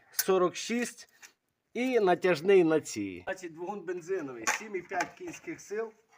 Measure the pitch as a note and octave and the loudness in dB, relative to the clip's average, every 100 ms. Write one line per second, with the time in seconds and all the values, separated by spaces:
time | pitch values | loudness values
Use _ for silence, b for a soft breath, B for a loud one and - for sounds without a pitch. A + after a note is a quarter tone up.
0 | b - - F#3+ F3+ - - A#3 A#3 - | b -4 0 2 2 0 -4 -4 -4 -8
1 | - B B _ _ _ _ A3 C4 A#3+ | -20 B B _ _ _ _ -4 0 4
2 | F#3+ F3 F#3 D#3 F3+ G3 E3 D#3 - A2 | 4 4 2 2 6 6 8 4 0 -6
3 | G2 F2 G2 F#3+ F3 D#3 F3+ G#3 E3+ F3+ | -6 -8 -10 -10 -12 -12 -10 -8 -8 -8
4 | E3 F#3+ C#3 A#2+ A2 - G#3+ F#3+ - F#3 | -6 -6 -6 -6 -4 -4 -6 -10 -6 -6
5 | E3 - F3 - F3 D3 - G#3 A3+ - | -6 -8 -16 -14 -14 -14 -10 -8 -8 -12
6 | _ | _